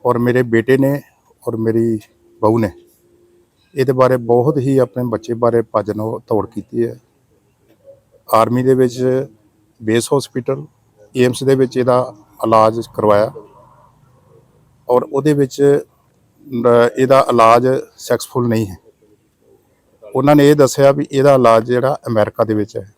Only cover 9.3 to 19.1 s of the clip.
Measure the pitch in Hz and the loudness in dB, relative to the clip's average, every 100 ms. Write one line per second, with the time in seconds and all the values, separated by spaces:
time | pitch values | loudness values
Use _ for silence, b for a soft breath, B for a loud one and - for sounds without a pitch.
9.3 | 110 _ _ _ _ 110 117 113 143 - | _ _ _ _ _ -4 -2 0 -4 -4
10.3 | 131 123 135 151 _ _ _ _ - 123 | -10 -8 -10 -10 _ _ _ _ -2 -2
11.3 | 120 131 135 131 127 123 123 127 - _ | 0 -2 0 0 -2 0 0 -2 -10 _
12.3 | _ 113 110 110 113 113 - 107 101 110 | _ 0 4 2 0 -10 -4 0 2 0
13.3 | 143 - _ _ _ _ _ _ _ _ | -6 -20 _ _ _ _ _ _ _ _
14.3 | _ _ _ _ _ _ 123 - 139 143 | _ _ _ _ _ _ -2 -2 -4 -2
15.3 | 147 135 - 143 143 - _ _ _ _ | -2 -2 0 0 0 -4 _ _ _ _
16.3 | _ - 123 120 120 120 123 131 135 135 | _ -12 -2 2 4 2 0 2 2 2
17.3 | 123 113 120 127 131 - _ - 120 - | 4 4 4 2 -4 -6 _ -6 -6 -4
18.3 | 135 120 113 104 87 _ _ _ | -6 -4 -4 -4 -10 _ _ _